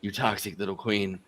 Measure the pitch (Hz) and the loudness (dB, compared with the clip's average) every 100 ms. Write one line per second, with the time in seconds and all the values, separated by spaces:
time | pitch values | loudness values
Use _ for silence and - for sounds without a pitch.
0 | 104 101 123 101 104 85 98 95 117 104 | -4 2 2 2 -4 -4 -4 -2 2 2
1 | 98 92 | 2 -4